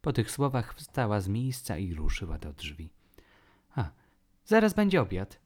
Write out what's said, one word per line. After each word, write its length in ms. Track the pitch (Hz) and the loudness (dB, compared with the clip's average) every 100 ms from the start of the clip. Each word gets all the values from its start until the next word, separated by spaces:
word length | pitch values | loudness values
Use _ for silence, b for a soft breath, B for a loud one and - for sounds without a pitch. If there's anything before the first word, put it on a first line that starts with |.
Po 120 | 160 | 0
tych 180 | 123 110 | 0 -2
słowach 420 | - 139 131 110 | 0 0 0 -4
wstała 480 | - - - 113 104 | -10 -8 -2 2 2
z 60 | 95 | 0
miejsca 500 | 107 131 127 - 78 | 0 -2 -4 -6 -4
i 160 | 95 | -4
ruszyła 440 | 80 76 - 87 78 | 0 0 0 -4 -6
do 160 | 76 | -8
drzwi. 400 | 71 - 76 80 _ b b b b b b b - | -12 -14 -12 -16 _ b b b b b b b -6
"A, 140 | 87 b b b _ _ - | -6 b b b _ _ 4
zaraz 280 | 220 214 | 4 6
będzie 280 | 208 202 185 | 2 4 4
obiad. 380 | 101 92 98 - | 2 -2 -6 -12